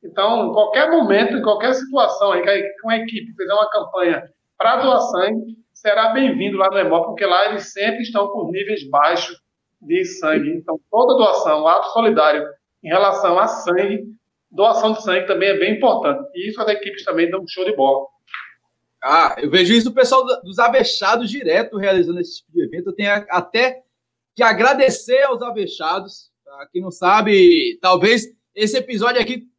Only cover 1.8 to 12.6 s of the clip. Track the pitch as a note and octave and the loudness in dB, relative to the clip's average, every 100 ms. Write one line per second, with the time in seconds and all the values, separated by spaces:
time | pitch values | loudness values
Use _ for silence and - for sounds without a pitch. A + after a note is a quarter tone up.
1.8 | - C4+ A3 - G3+ F3+ - G3+ G3+ - | -2 0 0 0 0 0 0 -2 -2 -8
2.8 | A3+ A3+ A3+ A3 A3+ - F#3 G#3 G#3+ D#3+ | -4 -4 -4 -10 -12 -10 -2 0 0 -2
3.8 | - F#3+ F3 D3+ - _ _ _ G#3+ B3+ | -6 -2 -2 -2 -6 _ _ _ 0 2
4.8 | C4 B3+ - F3+ F#3+ A3+ - - _ _ | 2 2 0 -2 -2 -4 -8 -18 _ _
5.8 | G#3+ G#3 A3+ A#3 C4+ - G3+ G3 F#3+ G3 | -2 2 2 2 0 0 -4 0 0 0
6.8 | F3+ E3 A3+ A3 G3 F3+ G#3 G#3+ G3 G3 | 0 0 -2 -2 0 2 2 -2 -10 -4
7.8 | G#3 A#3 A3 G#3 G3+ G3+ E3+ F3+ G3+ C#3+ | -4 -4 -4 -2 -2 -4 -6 -6 -6 -6
8.8 | C3+ C#3+ D3 - - - _ _ _ _ | -2 0 2 0 -6 -14 _ _ _ _
9.8 | D3 F3 F3+ - D#3 D#3 D3 E3+ - D#3+ | -4 -2 -2 -6 -2 -2 -2 -6 -8 -10
10.8 | _ G#3+ B3 B3+ G#3+ F#3 E3+ D3+ D#3 F3+ | _ 2 2 4 4 2 0 2 2 2
11.8 | - A3+ A3+ D3+ D3+ D3 - - | 2 2 2 4 4 2 -4 -12